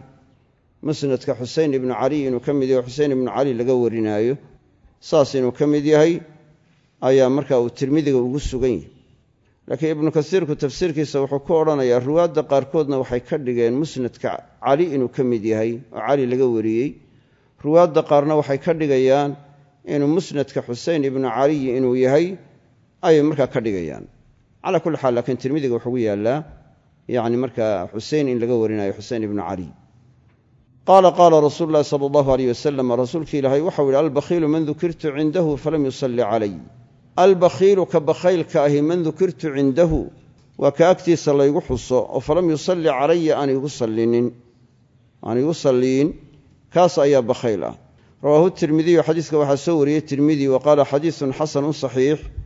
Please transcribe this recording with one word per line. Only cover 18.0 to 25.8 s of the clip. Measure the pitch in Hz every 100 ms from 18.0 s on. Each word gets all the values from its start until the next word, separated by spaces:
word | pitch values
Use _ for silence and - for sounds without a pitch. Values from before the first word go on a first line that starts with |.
| -
qaarna | 147 143 151
waxay | 139 139
ka | 175
dhigayaan | 165 151 131 131 139 143 139 - _ _ _ -
inuu | 147 143
musnadka | 175 - 143 131 139
Xuseyn | - 120 - 135
ibnu | 135 131 127
Cali | 113 143 151 131 127
inuu | 127 127
yahay | 127 147 175 185 - _ _ _ _ -
ayay | 185 156
markaa | 151 143 127
ka | 131
dhigayaan. | 110 92 80 57 50 _ _ _ _ _
Calaa | - 160
kulli | 170 143
xaal, | 131 120
laakiin | 131 123
Tirmidiga | 131 151 135
wuxuu | 117